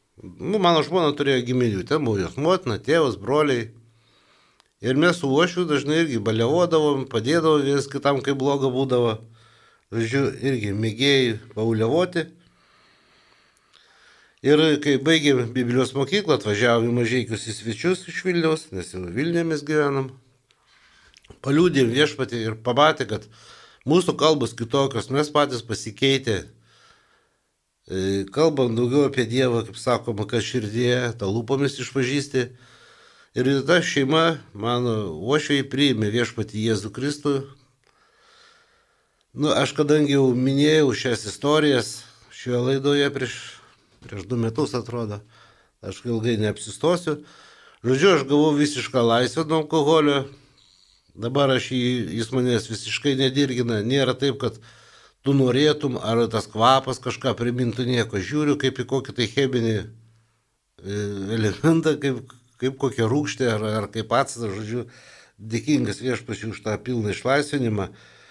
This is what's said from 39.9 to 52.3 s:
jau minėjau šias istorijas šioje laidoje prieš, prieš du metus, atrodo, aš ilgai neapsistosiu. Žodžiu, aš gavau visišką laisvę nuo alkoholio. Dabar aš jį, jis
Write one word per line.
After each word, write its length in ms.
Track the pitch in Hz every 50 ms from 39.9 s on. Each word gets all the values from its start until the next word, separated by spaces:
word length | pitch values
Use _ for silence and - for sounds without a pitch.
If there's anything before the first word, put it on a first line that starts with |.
| 151 151 151 139 139
jau 160 | 139 135 131
minėjau 640 | 123 127 127 135 135 139 143 151 156 156 151 135 113
šias 300 | - - 127 120 107 - 104
istorijas 600 | - - - 143 147 156 151 147 139 123 113 - - - - - - _ _ _
šioje 280 | - - - 123 123 120 123 127
laidoje 400 | 135 135 135 143 143 143 143 143
prieš, 220 | 143 135 127 117 - - - - - - - - _ _ _ _ _ _ -
prieš 240 | - - 101 92 101
du 60 | 127 120
metus, 320 | 113 113 113 131 151 143 - 123
atrodo, 400 | 107 117 117 120 117 104 104 104 107 _ _ - - _ _ _ _ _ _ _ -
aš 160 | - 95 - - 120
ilgai 300 | 117 113 110 123 117 104
neapsistosiu. 800 | 107 107 101 - - 110 107 - - 160 180 170 175 165 151 - - - - - - - - - - - _ _ -
Žodžiu, 300 | 117 131 135 156 202 180
aš 100 | 147 135 131
gavau 240 | 143 147 151 156 147
visišką 480 | 143 147 147 - 127 117 - - 131 117
laisvę 400 | 117 113 117 127 123 - 160 160 151
nuo 100 | 156 160 151
alkoholio. 560 | 151 160 160 143 147 160 160 151 143 143 139 135 - - - _ _ _ _ _ _ _ _ _ _ _ _ _ _ _ 95
Dabar 320 | 107 117 131 143 143 135
aš 160 | 131 123 - - 131
jį, 400 | 127 123 123 123 123 110 80 80
jis 160 | 113 113 113